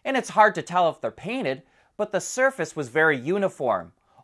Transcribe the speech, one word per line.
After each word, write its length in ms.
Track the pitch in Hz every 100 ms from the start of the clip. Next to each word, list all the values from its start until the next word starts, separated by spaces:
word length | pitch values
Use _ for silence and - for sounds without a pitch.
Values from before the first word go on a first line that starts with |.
and 100 | -
it's 140 | 262 -
hard 260 | 214 214 175
to 60 |
tell 280 | 139 175 170
if 100 | -
they're 100 | 113
painted, 520 | - 180 254 160 135 - _ _ -
but 160 | 208
the 80 | 185
surface 560 | - - 262 254 160 -
was 140 | 131
very 260 | 139 160 139
uniform. 760 | 131 196 196 - 123 95 85 _ _ _